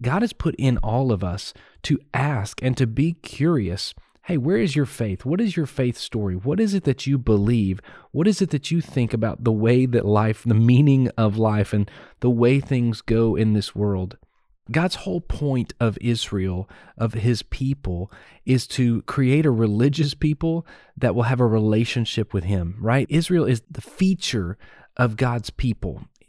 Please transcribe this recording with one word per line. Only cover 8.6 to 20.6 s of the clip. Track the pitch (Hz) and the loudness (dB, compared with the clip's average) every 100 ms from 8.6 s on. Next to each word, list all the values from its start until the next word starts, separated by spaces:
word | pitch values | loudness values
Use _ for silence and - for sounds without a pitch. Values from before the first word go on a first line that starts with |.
| - | -2
you | 170 | -4
think | - 135 117 | -2 -2 0
about | 117 - - | 0 -2 -2
the | 123 | 0
way | 107 117 123 | 2 4 4
that | 127 120 104 | 4 2 2
life, | 104 110 110 | 2 2 0
the | 120 | 2
meaning | 107 117 123 147 135 127 - | 4 6 6 6 6 2 2
of | 107 107 | 0 2
life, | 110 104 98 | 2 2 0
and | 104 101 - - _ | 0 -2 -6 -20 _
the | 120 | 0
way | 117 120 139 | 4 4 4
things | - 127 117 110 | 2 0 0 -2
go | - 113 113 95 | 0 2 2 2
in | 110 | 2
this | 107 - | 2 -2
world? | 101 104 95 92 - _ _ _ _ - | -2 -2 -2 -6 -10 _ _ _ _ -6
God's | 156 185 - | -2 -2 -4
whole | 190 175 | -6 -6
point | - - 147 131 - - | -6 -4 -2 -2 -4 -2
of | 117 - | -2 -2
Israel, | 120 113 - 101 92 90 98 - - - | -2 -2 -4 -4 -4 -4 -8 -16 -18 -6
of | 113 | -4
his | 110 117 117 | -2 0 0
people, | - - 135 139 92 87 98 - - - - | -4 -6 -4 -4 -6 -6 -8 -14 -20 -8 0
is | 131 - | 0 0
to | - 120 113 | -2 0 0
create | - - 127 147 | -2 0 2 2
a | 156 | 2
religious | 113 110 104 139 143 147 | 2 2 2 2 2 -2
people | - 156 151 165 165 | 0 -2 0 -2 -4